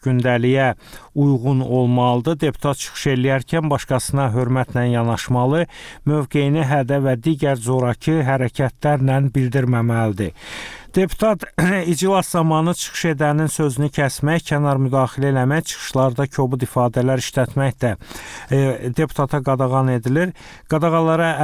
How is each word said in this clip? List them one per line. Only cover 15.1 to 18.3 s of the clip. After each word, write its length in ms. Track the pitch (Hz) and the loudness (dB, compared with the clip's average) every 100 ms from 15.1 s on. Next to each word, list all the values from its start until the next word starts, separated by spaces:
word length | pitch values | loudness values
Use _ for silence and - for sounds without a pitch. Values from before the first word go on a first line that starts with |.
| - 139 | 0 0
eləmək, 380 | 131 127 156 - | 2 2 0 -2
çıxışlarda 560 | - - 131 131 123 135 | -8 -4 0 0 0 -4
kobud 380 | - 131 131 123 | 0 -2 0 -2
ifadələr 560 | 127 123 127 127 131 | 0 0 2 0 0
işlətmək 540 | - 135 123 139 135 - | -2 -2 -2 0 -2 0
də, 120 | 123 98 - - - | -4 -4 -10 -16 -16